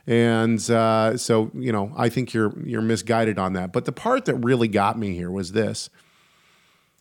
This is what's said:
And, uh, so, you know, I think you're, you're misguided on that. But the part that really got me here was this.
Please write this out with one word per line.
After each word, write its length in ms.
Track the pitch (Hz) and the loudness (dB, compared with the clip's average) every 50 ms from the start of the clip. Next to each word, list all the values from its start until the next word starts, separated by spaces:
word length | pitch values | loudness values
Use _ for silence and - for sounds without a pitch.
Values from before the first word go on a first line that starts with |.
| _ | _
And, 540 | - 117 117 117 117 113 113 113 113 113 107 101 117 | 2 2 4 4 4 4 2 2 2 0 0 0 2
uh, 480 | 117 113 113 113 110 110 110 113 117 | 2 4 4 4 4 4 2 2 0
so, 320 | 120 - - 117 110 110 - - | -2 0 2 2 2 2 0 -4
you 160 | 127 127 127 | -6 -4 -2
know, 200 | 110 101 98 113 147 | 0 -2 -2 -4 -2
I 140 | - 120 117 | -2 -2 0
think 240 | - 135 123 - - | 0 -2 -4 -2 -2
you're, 200 | 113 110 104 - - - | 0 0 0 -2 -6 -8
you're 180 | - 117 110 | -6 -4 -2
misguided 560 | 113 110 113 98 90 - 113 117 113 113 98 | 0 0 -2 -2 0 0 0 2 2 0 0
on 160 | 101 95 92 95 | 0 -2 -2 -2
that. 180 | 92 90 92 | -4 -4 -4
But 140 | - 123 120 | -4 -4 -4
the 60 | - | -4
part 340 | 127 - - 226 262 269 - | -8 -6 -2 -2 -2 0 0
that 100 | 160 127 | -2 -2
really 320 | 127 120 123 131 117 117 | 0 2 2 2 2 2
got 300 | 110 101 101 98 104 110 | 2 2 2 2 2 0
me 180 | 113 107 101 90 | 0 -4 -4 -4
here 140 | 85 87 87 | -4 -6 -6
was 220 | 92 98 92 85 | -6 -6 -6 -2
this. 400 | 98 110 107 104 110 - - - _ _ _ _ _ _ _ _ _ _ _ _ _ _ _ _ _ _ _ _ _ _ | -2 -2 0 0 -4 -6 -10 -14 _ _ _ _ _ _ _ _ _ _ _ _ _ _ _ _ _ _ _ _ _ _